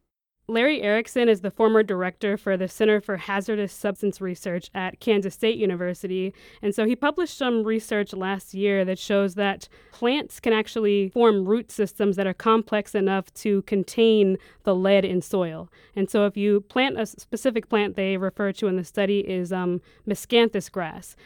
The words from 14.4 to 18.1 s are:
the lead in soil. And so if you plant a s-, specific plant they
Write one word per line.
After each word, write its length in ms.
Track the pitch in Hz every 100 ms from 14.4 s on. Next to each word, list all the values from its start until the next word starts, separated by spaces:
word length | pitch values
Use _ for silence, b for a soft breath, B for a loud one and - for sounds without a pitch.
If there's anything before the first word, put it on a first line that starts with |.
| b b
the 120 | - 185
lead 300 | 190 196 185
in 160 | 180
soil. 500 | - 196 170 160 175 b b 202
And 140 | 190
so 160 | 220 202
if 100 | 202
you 240 | 202 202
plant 380 | - 254 269 -
a 60 |
s-, 120 | 214 -
specific 520 | - 240 269 220 -
plant 260 | 214 202 -
they 220 | 190